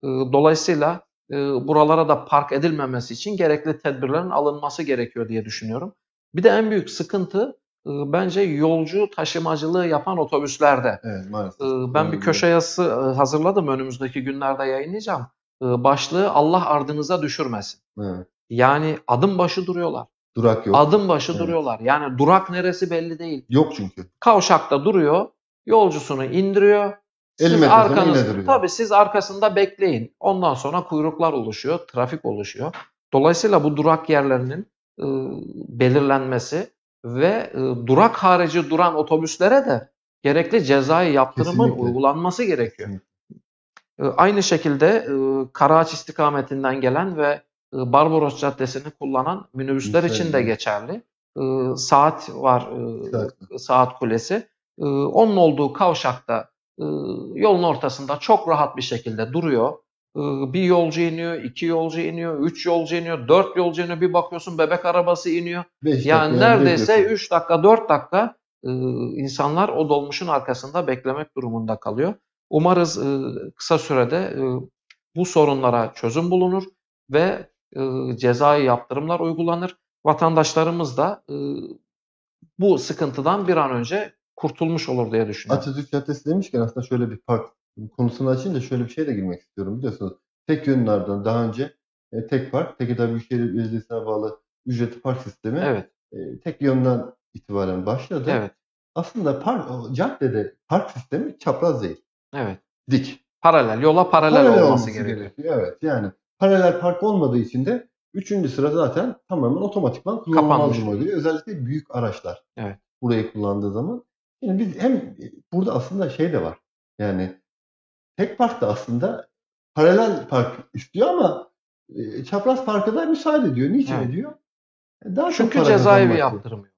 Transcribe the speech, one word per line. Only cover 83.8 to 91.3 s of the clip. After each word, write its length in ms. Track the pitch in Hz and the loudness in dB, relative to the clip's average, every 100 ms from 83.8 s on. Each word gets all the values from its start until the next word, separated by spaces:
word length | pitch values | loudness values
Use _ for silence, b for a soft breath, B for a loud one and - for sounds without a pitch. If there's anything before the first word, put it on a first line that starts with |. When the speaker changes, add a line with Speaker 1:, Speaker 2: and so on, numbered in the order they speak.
| 120 185 214 _ _ - | -4 -4 -6 _ _ -8
Speaker 1:
kurtulmuş 520 | 156 - 165 165 - | -8 -2 -2 -2 -2
olur 240 | 127 113 | -2 0
diye 160 | 113 107 | 0 -2
düşünüyorum. 340 | 104 107 135 139 | -4 -2 -2 -2
Speaker 2:
Atatürk 220 | 135 143 | -8 -6
Caddesi 380 | 143 139 - - | -6 -4 -8 -2
demişken 300 | 175 190 123 | -2 -2 -2
aslında 260 | 113 127 120 | -2 -4 -4
şöyle 240 | 123 120 | -2 -2
bir 60 | 107 | -6
park 300 | - 117 110 _ _ - 107 - | -4 -4 -4 _ _ -18 -16 -2
konusunu 320 | 120 - 135 | -2 0 -2
açınca 320 | 131 196 156 | 0 -2 -4
şöyle 240 | 123 127 | -4 -4
bir 40 | 117 | -4
şeye 180 | - 156 | -4 -4
de 60 | |
girmek 280 | 110 95 90 | -4 -4 -8
istiyorum. 380 | _ - 98 110 | _ -10 -8 -6
Biliyorsunuz 340 | 151 - 98 - _ _ - | -6 -6 -10 -12 _ _ -4
tek 200 | 151 139 | -4 0
yönlerden 580 | 131 113 104 92 101 | 0 2 0 0 -4
daha 200 | 104 | -2